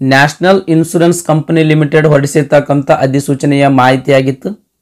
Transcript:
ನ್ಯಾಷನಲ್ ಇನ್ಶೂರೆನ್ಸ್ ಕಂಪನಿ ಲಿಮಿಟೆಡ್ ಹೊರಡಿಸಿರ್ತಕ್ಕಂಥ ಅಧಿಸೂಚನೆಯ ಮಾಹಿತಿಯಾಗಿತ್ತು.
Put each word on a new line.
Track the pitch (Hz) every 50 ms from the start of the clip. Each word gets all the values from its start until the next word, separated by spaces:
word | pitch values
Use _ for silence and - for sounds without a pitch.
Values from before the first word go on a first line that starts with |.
ನ್ಯಾಷನಲ್ | 135 131 131 135 143 147 - - 170 185 196 190 190
ಇನ್ಶೂರೆನ್ಸ್ | - 160 160 160 156 - 170 165 170 175 175 -
ಕಂಪನಿ | - 156 156 156 - 165 160 160
ಲಿಮಿಟೆಡ್ | 156 156 156 151 143 - 156 151
ಹೊರಡಿಸಿರ್ತಕ್ಕಂಥ | 156 147 139 139 139 - 156 135 - 151 143 147 - 143 143 135 -
ಅಧಿಸೂಚನೆಯ | 156 - 139 135 131 143 143 - 143 131 - 147 139 139 139
ಮಾಹಿತಿಯಾಗಿತ್ತು. | 139 135 131 127 131 135 131 131 147 139 135 135 131 131 - - 190 214 - _ _ _ _